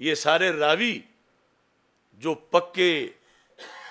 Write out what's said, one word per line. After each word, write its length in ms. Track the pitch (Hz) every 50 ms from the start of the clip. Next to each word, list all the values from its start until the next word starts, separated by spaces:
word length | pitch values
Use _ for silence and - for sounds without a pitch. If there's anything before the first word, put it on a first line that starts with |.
ये 140 | 127 160 151
सारे 340 | 143 - 151 160 - 185 185
रावी 520 | 160 151 147 151 160 185 233 233 196 - - _ _ _ _ _ _ _ _ _ _ _ _ _ _ _ _ _ _ _ _ _ _ 101
जो 120 | 127 165 151 151 - _ -
पक्के 360 | 175 175 - - 190 180 175 165 147 117 - - _ _ _ _ _ _ _ _ - - - - - - -